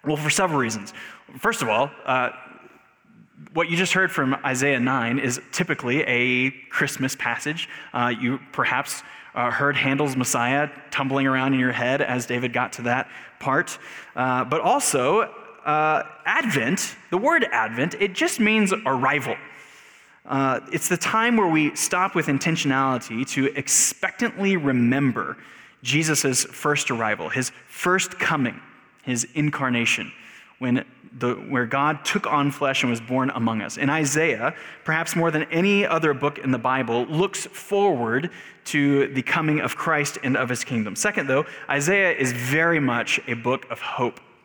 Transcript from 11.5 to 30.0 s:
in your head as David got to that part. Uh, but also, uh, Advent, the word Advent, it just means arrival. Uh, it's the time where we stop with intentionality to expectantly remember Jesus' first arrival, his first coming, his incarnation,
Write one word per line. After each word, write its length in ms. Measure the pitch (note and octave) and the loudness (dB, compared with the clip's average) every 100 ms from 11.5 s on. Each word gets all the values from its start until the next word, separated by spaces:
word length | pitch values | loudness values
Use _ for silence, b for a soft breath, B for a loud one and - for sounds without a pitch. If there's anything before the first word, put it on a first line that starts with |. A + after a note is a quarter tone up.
in 60 | C3 | 2
your 120 | B2+ | 2
head 300 | A#2+ B2 C3+ | 0 0 2
as 240 | - B2 A#2 | 0 -2 -2
David 260 | - B2+ | -2 -2
got 200 | B2 B2 | -2 -4
to 80 | - | -4
that 260 | A#2+ B2 - B B - | -2 -2 -2 B B -8
part. 400 | C3+ C#3 F3 - B B B - | 0 0 0 -8 B B B -2
Uh, 280 | B2+ B2+ | 0 0
but 160 | B2+ D#3 | 0 0
also, 720 | E3+ C#4 - C#3 B2+ G3+ - - - - - | 2 2 2 2 2 2 0 -6 -20 -10 -2
uh, 340 | D3+ D#3 D#3 - - | 2 2 0 -2 -8
Advent, 720 | - A3+ C4 C#3 A#2 F#3+ - - - | -2 0 0 0 0 -2 -4 -10 -4
the 80 | F3+ | 0
word 280 | C4 E4 A#3+ | 2 2 2
Advent, 420 | A#2 A2 A2+ E3 - | 0 0 0 -2 0
it 140 | G3+ | -4
just 260 | F#3 E4+ - | 0 -2 2
means 320 | G#3+ A3 G3 F#3+ C3 | 2 4 2 0 0
arrival. 500 | C3 C3 D3 B2 G2 - B B B B B B B | 2 2 0 -2 -6 -10 B B B B B B B
Uh, 360 | - C3+ C3+ B2+ - | -4 0 2 0 -2
it's 160 | E3+ - | -4 -2
the 80 | F3 | -2
time 400 | - A3 A#3 A3+ | 0 2 4 4
where 120 | F#3+ | 4
we 260 | D#3+ D3+ | 4 2
stop 400 | - - F3+ F#3+ | 0 -2 0 0
with 120 | F3+ D#3 | 0 0
intentionality 1000 | C#3 - E3 C#3+ C3+ C3+ B2+ - A2+ C3 | 0 0 0 2 2 2 0 -4 -6 -4
to 180 | - C3+ | 0 0
expectantly 1000 | C#3+ - - - - F#3 - A#3 - G3 F#3+ | -2 0 2 2 0 -6 -2 -4 0 0 2
remember 800 | C#3 B2+ A#2+ C3 C#3 A#2 D2+ - B B B B | 2 4 4 4 2 0 -6 -8 B B B B
Jesus' 640 | A#2+ C#3+ D#3+ D3 C#3+ B2 | -2 0 2 2 2 0
first 460 | - - D3+ C#3+ - | -2 -4 -2 0 0
arrival, 380 | A#2+ A2+ G2+ D#2+ | 0 0 -2 -2
his 240 | C3 B2 B B | -4 -4 B B
first 500 | - F3 F#3 F3+ - | -4 0 2 0 -2
coming, 420 | - D#3+ B2 - - - _ _ | 0 2 0 -4 -18 -20 _ _
his 240 | - A#2+ B2 | -6 -4 -4
incarnation, 800 | - D3 C#3+ C3 A#2+ A#2 - | -2 -2 0 0 0 0 -2